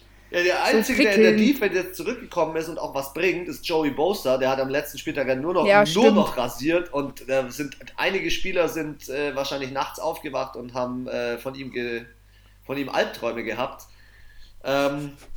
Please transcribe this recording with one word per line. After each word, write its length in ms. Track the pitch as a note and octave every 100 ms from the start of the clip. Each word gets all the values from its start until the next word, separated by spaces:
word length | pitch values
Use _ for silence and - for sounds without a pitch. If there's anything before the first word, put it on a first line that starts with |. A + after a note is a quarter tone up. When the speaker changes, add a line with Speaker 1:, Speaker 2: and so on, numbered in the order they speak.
| - - -
Speaker 1:
Ja, 100 | F3
der 120 | F3+ D3
Speaker 2:
so 220 | F#3+ A3
Speaker 1:
Einzige, 260 | G#3+ B3+
der 120 | A3 G3+
in 60 |
der 80 | A3
Speaker 2:
prickelnd. 240 | G#3+ G#3+ C#4
Speaker 1:
Defense 220 | G3+ F3+
jetzt 180 | F3 -
zurückgekommen 600 | E3 B3 - F3 D#3+ D#3+
ist 140 | E3
und 100 | D#3+
auch 160 | D3+ C#3
was 180 | C3+
bringt, 340 | D#3+ F#3 E3 F3
ist 200 | C3 -
Joey 240 | D#3+ D3+
Bosa. 460 | C3 E3+ G3+ C3 B2+
Der 120 | C3
hat 100 | C3
am 100 | C3
letzten 280 | C#3 - C3+
Spieltag 300 | D#3+ D3 C3
ja 80 | C3
nur 180 | D#3
noch, 140 | F3+ D#3
Speaker 2:
Ja, 120 | G3+
Speaker 1:
nur 60 | G3+
Speaker 2:
stimmt. 280 | E3+ A3+ G#3
Speaker 1:
noch 220 | - B2+
rasiert 540 | A#2+ A#2+ C#3+ F3 F3
und, 340 | C#3+ C#3 - A#2
äh, 200 | C3+ B2+
sind, 280 | A#2+ C#3+ - - -
einige 340 | E3 G3 E3
Spieler 360 | - F#3 F#3 D#3+
sind, 400 | D#3+ D3+ C#3+ -
äh, 260 | C3+ C#3+ C3+
wahrscheinlich 360 | C#3 C#3 C3
nachts 280 | C3+ D3+ -
aufgewacht 560 | D#3+ D#3+ D3+ C3 B2+ A#2+
und 180 | A#2+
haben, 340 | B2 B2 B2+ B2
äh, 300 | A#2+ A#2+ A#2
von 160 | C3+
ihm 180 | C3+ C3
ge-, 340 | B2 A#2+ A#2 A#2 - _ - - - -
von 120 | C#3
ihm 120 | C3+
Albträume 540 | - G#2+ - A#2 A#2
gehabt. 400 | A2 G#2+ C3+ - - - - - - - - -
Ähm, 500 | - C#3 C#3+ D3 D3 - -